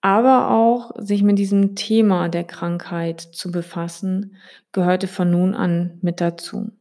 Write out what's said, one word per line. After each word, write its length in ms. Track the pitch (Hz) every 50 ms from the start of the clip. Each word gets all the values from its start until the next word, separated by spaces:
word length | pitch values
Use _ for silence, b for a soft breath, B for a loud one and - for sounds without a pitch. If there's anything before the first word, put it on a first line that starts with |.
| -
Aber 480 | 196 196 214 240 262 262 254 - -
auch 400 | 226 226 226 233 240 240 240 233 - -
sich 240 | 208 196 202 202 202
mit 160 | 208 202 196
diesem 360 | 202 190 202 196 196 196 196
Thema 540 | 196 - - 220 220 220 208 190 175 175 170
der 160 | 165 170 170
Krankheit 760 | 170 - - - 175 170 175 - - 175 170 170 170 165 165 -
zu 280 | - - - - 180
befassen, 840 | 175 180 165 175 - 175 170 170 165 - - 190 185 190 208 196 B B B B B B B B -
gehörte 360 | 196 180 175 180 185 190 185
von 220 | - - 180 175
nun 240 | 175 175 180 185 -
an 440 | - 180 180 170 170 175 175 170 - -
mit 180 | 175 170 175
dazu. 520 | 175 170 170 170 - - - 185 190 - - _